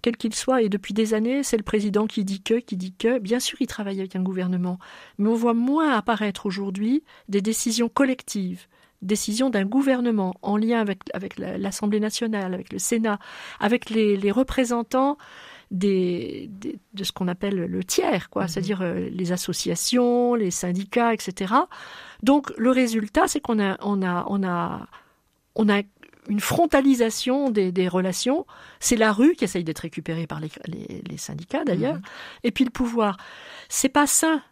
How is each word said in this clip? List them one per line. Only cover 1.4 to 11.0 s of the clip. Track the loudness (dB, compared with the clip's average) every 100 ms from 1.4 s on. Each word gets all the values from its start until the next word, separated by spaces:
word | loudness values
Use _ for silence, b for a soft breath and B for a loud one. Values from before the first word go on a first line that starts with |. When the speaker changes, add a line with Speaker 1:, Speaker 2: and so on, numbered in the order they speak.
Speaker 1:
c'est | 0 -2
le |
président | 0 -2 0 0 0
qui | -2
dit | -4 -4
que, | 0
qui | -2 -2 -8
dit | -8
que. | -2 0 0
Bien | 0 -2
sûr, | -2 -4
il | -6
travaille | -4 -6 -6
avec | -6 -4
un |
gouvernement, | -2 -2 -2 -2 -2 -6 B B B -2
mais | 0
on | 2
voit | 2
moins | 2 2 2 4
apparaître | 2 0 0 -2 -2 -6
aujourd'hui | -4 -6 -2 0 0 B B -2
des | 0
décisions | 0 -2 -2 0 0
collectives, | 2 2 2 -4 -6 -4 -6 -14 b b b
décisions | -2 -2 0 0 2
d'un | 2
gouvernement | 2 2 2 2 2 0 0 -4
en | -2 0
lien | 2 0
avec, | 0 -4